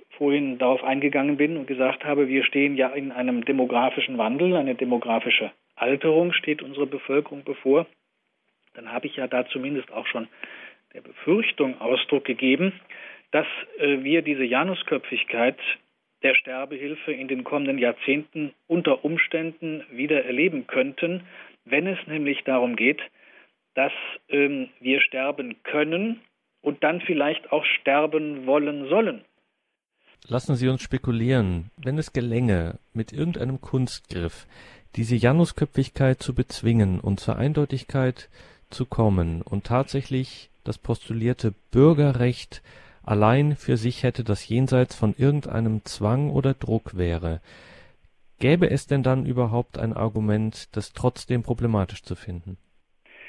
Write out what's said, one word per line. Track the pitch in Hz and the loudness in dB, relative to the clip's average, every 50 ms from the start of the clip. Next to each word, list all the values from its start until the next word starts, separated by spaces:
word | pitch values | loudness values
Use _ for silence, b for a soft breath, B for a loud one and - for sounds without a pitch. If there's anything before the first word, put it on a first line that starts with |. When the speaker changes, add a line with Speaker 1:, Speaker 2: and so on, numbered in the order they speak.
| - _ | -20 _
Speaker 1:
vorhin | - - 147 143 143 147 139 135 123 | -6 0 2 2 2 2 0 -2 -2
darauf | 123 127 123 131 127 - | 2 2 2 2 2 0
eingegangen | 131 135 139 147 139 143 139 139 147 143 | -2 -2 0 0 0 0 2 0 0 2
bin | 135 147 156 170 | 2 2 0 0
und | 147 135 | -4 -6
gesagt | 139 135 127 131 131 127 - - | -6 -2 0 0 0 0 -2 -2
habe, | 151 143 143 139 | -2 2 2 2
wir | 127 135 135 123 | 2 2 0 0
stehen | - - 139 143 143 139 | 2 2 2 2 2 2
ja | 131 127 127 | 2 0 0
in | 135 143 139 135 | 0 -4 -6 -6
einem | 123 127 127 127 123 120 117 | -6 -4 -2 0 0 -2 0
demografischen | 143 135 131 127 123 120 117 127 131 - 143 - - 127 | 0 2 2 2 2 2 2 2 2 0 -2 -4 -4 -2
Wandel, | 117 107 113 127 143 180 185 180 | -2 0 0 2 2 2 2 2
eine | 160 139 131 120 | 2 2 0 -2
demografische | 120 131 123 123 113 - 120 113 113 - 117 - - 110 - - _ _ _ _ | -2 0 0 0 -2 0 0 0 0 0 0 0 0 0 -4 -8 _ _ _ _
Alterung | - 117 127 139 139 - 160 156 165 175 175 - | -2 0 0 0 2 2 4 4 4 4 2 0
steht | - - 151 151 - | -2 -2 -2 -4 -4
unserer | 143 135 143 143 143 | -6 -12 -4 -4 -4
Bevölkerung | 135 143 135 - - 135 151 147 - 143 143 - | -4 -4 -10 -4 0 0 0 0 -2 -14 -12 -8
bevor, | 143 135 - - 135 139 160 170 - _ _ _ _ _ _ _ _ _ _ _ _ _ _ _ _ _ | -8 -8 -2 2 4 4 4 4 0 _ _ _ _ _ _ _ _ _ _ _ _ _ _ _ _ _
dann | 120 117 110 | -18 -14 -8
habe | 120 - - | -8 -8 -8
ich | 143 - | -6 -6
ja | 143 127 | -6 -6
da | - 135 123 127 | -2 -2 -2 -2
zumindest | - - 135 127 143 147 131 123 - | -2 -6 -6 -6 -4 -6 -6 -6 -8
auch | - 110 - | -12 -8 -8
schon | - - 117 110 B B B B B B B B B B B B _ - | -6 -6 -6 -8 B B B B B B B B B B B B _ -20
der | - | -20
Befürchtung | _ - - - - 151 185 226 226 - - - 143 131 127 - | _ -20 -20 -6 0 2 2 2 2 -2 0 0 -2 -2 -2 -4
Ausdruck | - 120 127 127 - - 143 135 - | -2 0 0 0 2 0 0 0 0
gegeben, | 135 120 - 131 131 135 143 185 196 - - - B B B B B B B B B | -2 -4 0 2 2 4 4 2 -2 -2 -6 -20 B B B B B B B B B
dass, | - 151 139 - - - - - - | 0 0 0 0 -6 -10 -12 -14 -4
äh, | - 147 143 143 131 135 | 0 2 2 2 0 2
wir | 139 165 165 | 2 2 2
diese | 151 151 143 131 131 | 2 0 -2 0 0
Janusköpfigkeit | 117 123 135 165 190 180 - - - 156 127 - - 127 139 139 - 120 117 120 131 131 - - - - - _ _ _ _ _ _ _ - - | 0 2 0 0 0 -2 -4 -2 -2 -4 -4 -2 -6 -4 -4 -4 -2 0 2 2 2 2 0 -6 -6 -6 -8 _ _ _ _ _ _ _ -2 0
der | 135 127 | 2 2
Sterbehilfe | - - 135 127 131 139 135 147 131 143 143 156 151 - 156 | 2 0 -2 -8 -8 -8 -8 -8 -8 -8 -8 -8 -8 -6 -8
in | 143 131 135 | -6 -6 -4
den | 131 135 127 123 | -4 -4 -4 -2
kommenden | - 147 143 139 139 139 | -2 -2 -2 0 0 0
Jahrzehnten | 131 123 120 117 - - 139 139 151 147 - - 156 147 135 - _ _ | 2 2 0 0 0 0 0 0 0 -2 -6 -6 -6 -6 -6 -8 _ _
unter | - 165 175 170 156 135 - - | -2 -2 0 2 2 0 2 0
Umständen | 151 165 165 - - 170 160 165 165 160 - 170 160 156 156 - - | -2 0 0 -2 -2 -2 -4 -4 -6 -8 -8 -8 -8 -8 -8 -10 -14
wieder | 123 123 139 147 156 139 127 | -8 -6 -2 0 0 0 0
erleben | 127 123 135 170 190 156 131 - | -2 0 0 0 0 0 -2 -8
könnten, | - - 131 131 139 139 - 170 165 185 180 B B B B B B B B _ | -2 0 0 0 0 -2 -4 -4 -4 -4 -6 B B B B B B B B _
wenn | - 139 147 170 | -2 -2 0 0
es | 196 180 - - | -2 -4 -6 -8
nämlich | 151 156 156 143 143 135 - - | -8 -6 -4 -2 -2 -2 -2 -2
darum | 139 131 123 123 120 117 | 0 2 2 2 0 0
geht, | 107 113 135 147 - - - b b b b b b b b b b _ _ - | 2 2 2 2 0 -6 -16 b b b b b b b b b b _ _ -2
dass, | 131 135 139 - - - - - - _ - | -2 -2 -2 -2 -8 -10 -12 -14 -16 _ -2
ähm, | 139 143 143 143 143 135 127 - _ _ | 0 2 2 2 0 -4 -8 -10 _ _
wir | 123 131 135 131 | -2 0 2 2
sterben | - - 135 131 135 139 139 143 127 120 117 _ - | 2 0 0 -2 -4 -4 -4 -4 -8 -10 -10 _ -10
können | - 147 151 151 156 165 185 214 226 233 - _ _ _ _ _ _ _ _ | -4 0 0 0 0 0 -2 -2 -4 -4 -8 _ _ _ _ _ _ _ _
und | - 143 - - - | -6 -6 -2 0 0
dann | 151 170 175 | 0 0 0
vielleicht | - - 170 143 143 151 156 - - - | -2 -2 0 0 2 0 0 -4 -4 -2
auch | 151 156 - | -2 0 0
sterben | - - - - 139 139 147 156 151 156 156 151 151 143 135 127 | 0 -2 0 2 2 2 4 2 2 0 -2 -2 -2 -6 -6 0
wollen | 131 143 151 147 147 147 143 135 135 | 2 2 2 2 0 -4 -6 -2 0
sollen. | 175 220 226 180 127 104 _ _ _ _ _ _ _ _ _ _ _ _ _ _ _ b b b b b - | 2 2 2 2 -2 -6 _ _ _ _ _ _ _ _ _ _ _ _ _ _ _ b b b b b -8
Speaker 2:
Lassen | - 120 123 - - 139 | -4 -4 -2 0 0 0
Sie | 120 127 | 2 2
uns | 131 131 123 | 0 0 0
spekulieren, | - - 135 127 - 131 117 113 117 127 131 123 101 92 90 85 87 104 _ | -4 -4 -4 -4 -2 -2 0 0 2 2 2 2 2 2 0 -2 -4 -8 _
wenn | - 135 127 143 | -8 -6 -4 -4
es | 156 156 - | -4 -4 -2
gelänge, | - 131 120 120 113 123 127 113 95 85 82 85 - - _ _ - | -4 -4 -2 0 0 2 4 4 4 2 2 -2 -6 -10 _ _ -6
mit | 110 110 - - | -6 -6 -6 -4
irgendeinem | 147 156 175 160 - 120 131 135 - | -4 -4 -2 -2 -2 -4 -4 -4 -6
Kunstgriff | - - - 131 127 - - - _ - - 87 85 82 - - - B B B B B B B B - - | -6 -4 -2 -2 0 -2 -4 -12 _ -10 -6 -4 -4 -4 -6 -10 -20 B B B B B B B B -12 -6
diese | - 113 113 123 | -6 -2 0 0
Janusköpfigkeit | 110 117 123 147 175 170 - - - 151 - - 143 135 - - - 139 131 131 - | 4 4 6 6 6 4 2 2 -4 -4 -2 0 -2 -2 -2 0 2 2 2 2 0
zu | - - 123 | -2 -4 -2
bezwingen | 127 - - - - - 117 117 113 101 95 90 - | -2 -4 -4 -6 -2 0 2 4 4 4 4 2 0
und | - 101 98 - | 0 -2 -2 -2
zur | - 113 - | -2 -4 -2
Eindeutigkeit | - 120 147 151 151 147 - 139 127 - - - 135 127 127 127 - - b b b b b b b b _ | 0 0 0 2 0 0 0 -2 -8 -6 -4 -2 0 0 0 -2 -4 -14 b b b b b b b b _
zu | - - 123 | -8 -8 -6
kommen | - - - 113 104 95 90 85 82 82 82 - | -4 0 2 4 4 4 4 2 0 -2 -6 -6
und | - - 101 - | -4 -6 -6 -2
tatsächlich | - 120 127 139 - - 143 - - 135 131 131 - - - - _ _ _ - | 0 0 0 0 0 -4 -4 -4 -2 -4 -4 -4 -4 -10 -20 -20 _ _ _ -8
das | 120 110 - | -8 -8 -6
postulierte | - - 113 - - - 113 113 113 120 123 - - 107 - _ _ - | -4 -4 -4 -4 -4 -6 -4 0 0 0 0 2 -2 -2 -2 _ _ 2
Bürgerrecht | - 127 143 160 165 147 147 139 127 123 123 123 120 - - - - - B B B B B B B B B | 6 8 8 8 8 6 4 2 4 4 2 2 2 -2 -8 -16 -18 -20 B B B B B B B B B
allein | - 107 104 107 110 123 139 147 151 143 | 0 2 4 6 6 6 6 4 2 0
für | - - 135 127 | -2 0 0 0
sich | 110 110 123 120 - - | 2 2 -2 -2 0 0
hätte, | 123 - - 113 | 0 0 0 -2
das | 110 101 - - - | -2 -2 -2 -2 -2
jenseits | 110 123 135 - 131 127 123 - - | 2 2 2 4 4 4 4 2 0
von | - 113 107 - | 0 0 0 2
irgendeinem | - 135 143 147 147 - - - 113 113 110 110 104 - | 4 2 2 2 2 -2 -4 -4 -2 0 0 -2 -2 -4
Zwang | - - - 101 107 120 135 147 - | -8 -6 -2 0 0 2 2 0 0
oder | - 135 131 135 131 | 0 0 0 0 0
Druck | - - 113 110 113 - - - | -2 -2 -2 -2 -2 -2 -6 -4
wäre, | 90 90 85 85 82 85 82 82 82 B B B B B B B B B B B B _ - _ _ _ - _ - | -2 0 0 0 -2 -2 -4 -4 -4 B B B B B B B B B B B B _ -20 _ _ _ -20 _ 0
gäbe | - 131 165 180 175 - | 4 4 4 6 4 2
es | - 135 - | 2 0 0
denn | - 143 135 | 0 0 2
dann | 127 131 131 131 - | 2 2 2 2 0
überhaupt | 127 120 127 123 110 117 120 123 _ - | -2 0 0 0 0 0 -2 -2 _ -6
ein | - - 113 - | -6 -4 -4 -2
Argument, | - 110 110 104 110 107 104 104 107 110 110 - - - _ - | -2 -2 -2 0 0 0 2 2 2 0 -2 -4 -8 -18 _ -8
das | 107 - - - | -8 -8 -8 -8
trotzdem | - - 127 - - - - 127 120 | 0 0 0 0 -2 -6 -2 -2 -2
problematisch | - - 120 - 117 113 110 101 92 - - - - | -2 -2 -4 -2 0 0 2 0 0 -2 -6 -16 -10
zu | - 90 | -12 -12
finden? | - - 104 90 85 - 95 85 - _ _ _ _ _ _ _ _ B B B B B | -10 -8 -10 -10 -10 -10 -12 -14 -16 _ _ _ _ _ _ _ _ B B B B B